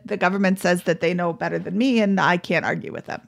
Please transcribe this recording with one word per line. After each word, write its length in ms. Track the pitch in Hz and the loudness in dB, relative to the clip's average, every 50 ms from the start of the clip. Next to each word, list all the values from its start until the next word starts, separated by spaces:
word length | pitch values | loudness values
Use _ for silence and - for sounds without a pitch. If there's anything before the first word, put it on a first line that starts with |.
| - | -8
the 100 | - 208 | -6 -2
government 440 | 190 185 180 190 202 202 185 190 190 | 0 0 2 2 2 2 2 2 2
says 240 | - 180 180 180 - | 2 2 0 2 0
that 180 | 180 165 165 | -2 -2 0
they 120 | - 165 180 | 0 0 0
know 180 | 175 175 170 165 | 0 -2 -2 -4
better 240 | - 175 170 170 170 | -4 -4 -4 -4 -4
than 180 | 180 170 180 | -6 -4 -2
me, 240 | 208 247 269 247 226 | 0 2 2 4 4
and 200 | 208 196 196 185 | 4 2 2 2
I 180 | 156 151 180 180 | 2 2 2 2
can't 260 | - - 180 160 - | 0 -2 -2 -2 0
argue 280 | 110 170 170 - - | -2 -4 -4 -6 -10
with 160 | - - - - | -12 -12 -10 -10
them. 200 | - - - | -12 -12 -12